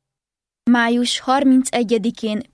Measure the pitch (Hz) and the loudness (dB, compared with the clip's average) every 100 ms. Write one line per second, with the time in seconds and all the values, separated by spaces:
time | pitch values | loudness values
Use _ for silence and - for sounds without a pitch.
0 | _ _ _ _ _ _ - 240 233 240 | _ _ _ _ _ _ 0 2 2 0
1 | 247 - - 262 277 262 262 240 226 226 | -2 -4 -2 0 4 2 2 -2 -2 -2
2 | 208 233 220 214 - | -2 -6 -6 -8 -10